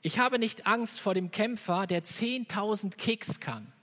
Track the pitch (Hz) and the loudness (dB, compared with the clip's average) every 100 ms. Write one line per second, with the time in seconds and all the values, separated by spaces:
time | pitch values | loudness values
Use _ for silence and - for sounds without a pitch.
0 | 165 208 254 254 226 - - 226 233 - | -2 2 4 4 0 0 2 2 2 -2
1 | - 185 180 - 214 240 - 180 190 175 | 0 0 0 0 0 0 0 0 2 0
2 | 165 - 233 262 233 208 208 208 202 - | 0 0 0 -2 -2 -2 0 0 -2 -4
3 | - 226 - - - 113 107 - | 0 0 -2 -6 -6 -8 -10 -18